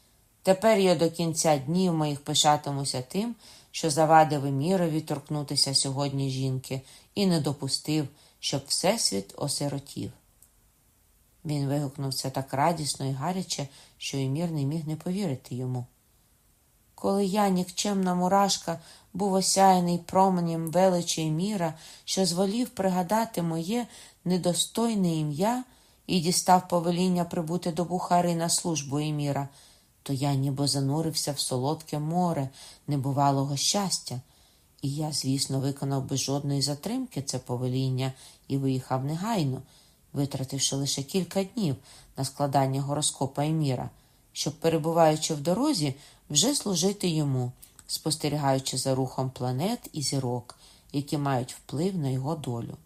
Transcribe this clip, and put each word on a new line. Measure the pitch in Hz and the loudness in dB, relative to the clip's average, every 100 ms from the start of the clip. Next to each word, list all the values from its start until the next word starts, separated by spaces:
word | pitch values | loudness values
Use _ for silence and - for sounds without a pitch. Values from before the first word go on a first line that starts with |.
| _ _ _ _ | _ _ _ _
«Тепер | 185 190 220 202 | 2 4 4 4
я | 185 | 4
до | 160 165 | 4 2
кінця | 165 165 160 160 143 | 0 -2 2 2 2
днів | 131 175 185 | 2 2 2
моїх | 160 151 143 | 2 0 -2
пишатимуся | - 147 156 147 143 139 135 131 | -2 2 4 4 0 -4 -2 -4
тим, | 123 190 233 233 - - - | -4 -4 -4 -6 -16 -20 -14
що | - 160 | -4 0
завадив | 151 156 160 151 147 | 4 8 8 8 4
емірові | 139 139 165 190 170 156 | 0 0 2 2 2 -2
торкнутися | 156 143 - 151 143 143 139 | -2 -6 -4 -4 -2 0 0
сьогодні | 135 139 135 143 139 135 | 0 -2 -2 -2 -2 -2
жінки | 131 135 131 - 131 - - - | -2 -2 -4 -6 -8 -10 -20 -8
і | 202 190 | 0 2
не | 170 | 2
допустив, | 147 135 135 - - 156 139 - - _ | 0 -4 -4 -4 -2 -2 -2 -8 -20 _
щоб | - 139 - | -4 -4 -4
Всесвіт | - 175 233 - 196 190 - | 0 2 2 0 -2 -6 -6
осиротів». | 143 - 143 143 - - - - _ _ - _ _ _ _ _ _ _ _ _ | -4 -4 -4 -6 -8 -8 -10 -12 _ _ -20 _ _ _ _ _ _ _ _ _
Він | 156 147 139 | -4 -2 0
вигукнув | 143 139 139 135 | 0 -2 -4 -6
це | 131 135 | -4 -4
так | 139 131 | -6 -4
радісно | 139 160 165 143 - | 0 0 0 -4 -4
і | 135 | -4
гаряче, | 135 160 185 180 - 139 - - - | -2 -4 -4 -4 -6 -8 -12 -20 -14
що | - 139 | -8 -4
емір | 131 147 175 | -2 -2 -2
не | 156 | -2
міг | 135 160 151 | -2 -4 -6
не | |
повірити | 156 175 190 185 131 - | -6 -4 -4 -4 -6 -8
йому. | 123 127 123 123 _ _ _ _ _ _ _ _ _ _ | -8 -4 -6 -8 _ _ _ _ _ _ _ _ _ _
Коли | - 196 196 | -6 0 2
я, | 196 208 202 | 2 2 2
нікчемна | 180 180 - 208 196 185 | 2 0 -2 -2 0 0
мурашка, | 180 180 196 196 - - 165 - - _ | 2 4 4 4 0 -4 -8 -10 -20 _
був | 180 196 | -4 0
осяяний | 190 185 190 190 185 175 175 | 2 2 6 8 8 4 0
променем | - 185 190 180 170 165 165 | 0 4 4 4 0 -2 0
величі | 170 190 175 170 - | 4 4 4 0 -2
еміра, | 156 156 202 208 165 160 - - | 0 0 -2 -2 -4 -6 -16 -14
що | - 196 | -4 0
зволів | 185 170 196 233 247 | 2 2 2 0 -2
пригадати | - 190 180 175 214 - - | 0 0 2 2 2 0 -2
моє | 170 165 165 240 233 - - _ | -2 -2 -2 -4 -4 -12 -20 _
недостойне | 175 180 175 170 - - 233 214 175 | -2 0 2 0 -2 0 0 2 2
ім'я | 160 151 147 208 254 254 - _ _ - | 0 -2 0 0 0 -6 -18 _ _ -2
і | 185 | 0
дістав | 165 - - 185 180 | 2 2 6 6 4
повеління | 175 170 175 185 175 | 0 2 2 2 2
прибути | 170 180 160 175 175 | 0 -2 -2 -2 -2
до | 165 | -2
Бухари | 165 180 - 175 175 | -2 -2 2 4 4
на | 165 170 | 2 0
службу | - 175 151 139 147 | 0 -2 -4 -2 -2
еміра, | 151 147 143 139 139 - - - _ _ | -2 -2 -2 -2 -6 -10 -20 -20 _ _
то | - | -4
я | 135 143 | 0 2
ніби | 139 139 131 143 | 2 0 0 0
занурився | 139 135 151 160 160 - | 0 0 0 -2 -2 -4
в | 139 | -4
солодке | - 127 135 156 - 147 | -2 -2 -2 -4 -6 -4
море | 151 175 180 160 135 - - - - | -2 0 2 0 -4 -8 -20 -12 -4
небувалого | 143 139 139 139 139 139 139 | -2 0 2 4 4 0 0
щастя. | - 208 185 - - 127 - _ _ _ _ _ | 0 0 0 -4 -6 -10 -12 _ _ _ _ _
І | 139 | -4
я, | 147 156 | -2 -4
звісно, | 139 131 135 - 135 | -2 0 0 0 -2
виконав | 139 135 139 135 | -2 -4 -2 -2
без | 117 135 | -2 -4
жодної | - 143 143 139 | -2 -2 -2 -2
затримки | 135 143 196 254 247 139 | -2 -4 -6 -6 -6 -8
це | - 127 | -6 -6
повеління | - 123 127 127 135 127 135 - - - - | -6 -4 -2 -2 -2 -2 -4 -6 -18 -16 -6
і | 139 | -2
виїхав | 135 131 - 131 | -2 -2 -4 -4
негайно, | 139 160 214 214 139 131 - - _ _ _ | -4 -4 -2 0 -2 -4 -10 -20 _ _ _
витративши | - 139 131 131 139 - | -4 -4 -4 -6 -4 -2
лише | 139 139 - | -2 -2 -4
кілька | 139 196 175 196 | -2 -2 -2 -2
днів | 190 240 165 127 - - - - | -4 -2 -2 -2 -8 -20 -12 -8
на | |
складання | 135 - 143 139 135 135 | -6 -2 0 2 2 0
гороскопа | 139 147 147 - 139 143 | -2 -2 -2 -2 -4 -2
Еміра, | 151 160 143 127 135 - _ _ _ | 0 0 0 -2 -4 -12 _ _ _
щоб, | - 160 | -6 -6
перебуваючи | - 165 165 160 165 160 156 - | -2 0 0 2 6 6 4 0
в | 151 | -2
дорозі, | 156 196 302 214 147 127 - - - | 0 2 2 0 0 -4 -12 -18 0
вже | 147 226 | 4 4
служити | 285 208 175 190 202 180 | 2 0 0 0 0 0
йому, | 156 143 127 123 - - - - | 0 2 0 -2 -6 -20 -18 -10
спостерігаючи | - 160 147 151 147 139 135 135 131 | -6 -4 -2 -2 0 2 2 0 -4
за | 135 | 0
рухом | 131 131 - 131 | 0 -2 -4 -6
планет | - 123 127 190 247 - | -4 -4 -2 -2 -4 -8
і | 156 | -6
зірок, | 131 139 127 123 - - - - - | -2 -2 -2 -4 -8 -20 -20 -20 -8
які | 143 143 151 | -6 -4 -2
мають | 139 127 117 | 0 0 -2
вплив | - - 135 185 190 | -10 -8 -4 -2 -2
на | 135 | -2
його | 131 139 | -2 -2
долю. | 165 131 117 107 - | -4 -4 -6 -8 -12